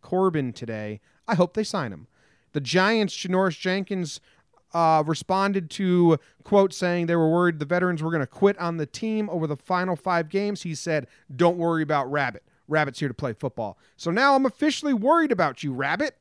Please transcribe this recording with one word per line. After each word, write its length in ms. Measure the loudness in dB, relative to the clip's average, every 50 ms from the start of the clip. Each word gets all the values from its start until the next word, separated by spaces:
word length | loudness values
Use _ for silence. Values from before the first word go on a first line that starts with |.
| _
Corbin 500 | -2 0 2 2 2 2 0 -4 -4 -6
today. 480 | -10 -10 -10 -8 -8 -8 -8 -10 -12 _ _ _ _ _
I 80 | -2 2
hope 200 | 2 2 2 _
they 100 | -6 -6
sign 280 | -4 -4 -6 -6 -6 -8
him. 140 | -12 -18 _ _ _ _ _ _ _ _ _ _
The 80 | -6
Giants, 540 | -4 0 2 2 4 4 2 2 0 -2 -4
Janoris 420 | -8 -6 -2 0 2 2 0 -2 -4
Jenkins, 640 | -4 -4 -2 -2 -4 -6 -6 -6 -6 -8 -10 -14 _ _ _ _ _ _ _ _ _ _ 0
uh, 280 | 2 4 4 4 4 4
responded 640 | 2 -2 -4 -2 -2 0 0 2 0 0 -2 -4 -6
to, 480 | -6 -4 0 2 4 6 6 6 4 4 _ _ _ _ -6
quote, 280 | 2 4 4 4 4 0
saying 320 | -2 -2 -2 0 0 0
they 100 | 0 2
were 140 | 2 2 2
worried 280 | 4 4 2 2 0 0
the 60 | -4
veterans 380 | -2 0 0 0 0 0 -2 -2
were 80 | -2
gonna 160 | -2 -2 -4
quit 320 | -4 -2 2 2 2 2 2
on 180 | -4 -4 -4
the 100 | -4 -6
team 420 | -8 -8 -8 -6 -4 -2 -2 -2 -2
over 160 | -4 -4 -4
the 100 | -4 -6
final 400 | -8 _ -4 -2 -2 0 -2 -4
five 320 | -4 _ -2 0 0 -2 -2
games. 340 | -4 -2 -2 -2 -4 -6 -8
He 120 | -8 -8
said, 320 | -8 -4 -2 -2 -2 -4 -6 _ _ _ _ -2
"Don't 220 | 2 2 2 4 2
worry 240 | 0 0 0 0 0
about 280 | 0 0 0 0 0
Rabbit. 320 | -2 -2 -2 -2 -4 -8 _ _ _ _ _ -2
Rabbit's 300 | 0 0 0 0 -2 -6
here 100 | -6 -6
to 60 | -6
play 180 | -4 -6 -6 -6
football." 460 | _ -8 -8 _ -6 -8 -8 -8 _ _ _ _
So 140 | _ -4 -2
now 240 | 0 2 4 4 4
I'm 120 | 4 4
officially 480 | 2 0 _ 0 0 0 0 -2 0 0
worried 380 | 0 2 4 4 4 4 2 2
about 300 | 0 0 0 -2 -4 -6
you, 100 | -6 -4
Rabbit. 440 | -4 -2 -4 -2 -2 -4 -6 _ _